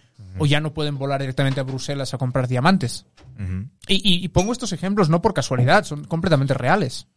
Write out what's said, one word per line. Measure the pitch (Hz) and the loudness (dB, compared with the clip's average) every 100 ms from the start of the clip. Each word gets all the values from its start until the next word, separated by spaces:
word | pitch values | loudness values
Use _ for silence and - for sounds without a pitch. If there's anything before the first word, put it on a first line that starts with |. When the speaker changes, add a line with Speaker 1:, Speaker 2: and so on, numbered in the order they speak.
| _ - | _ -20
Speaker 1:
Ujú. | 95 95 | -14 -2
Speaker 2:
O | 147 | 2
ya | 147 | 2
no | 156 | 0
pueden | 156 147 139 | -4 -4 -4
volar | 139 135 | -2 -2
directamente | 135 131 135 135 | -2 0 0 0
a | |
Bruselas | 131 131 - 139 131 | -4 -6 -6 -6 -6
a | 123 | -4
comprar | 127 131 123 | -2 0 0
diamantes. | 127 156 190 120 - - _ - | 2 4 4 0 -4 -14 _ -20
Speaker 1:
Ujú. | - 95 92 123 - - | -10 -6 -6 -8 -14 -2
Speaker 2:
Y, | 196 | 0
y, | 208 175 | 2 0
y | 180 | 0
pongo | 180 202 | 0 0
estos | 240 220 | -2 -4
ejemplos | 160 185 208 156 | -4 -2 2 2
no | 170 | 4
por | 214 | 2
casualidad, | 190 - 127 123 123 | 0 -2 2 4 4
son | 123 147 | 2 -8
completamente | 143 165 156 143 135 | -6 -4 2 2 2
reales. | 123 123 202 156 - - | 0 2 2 0 -6 -14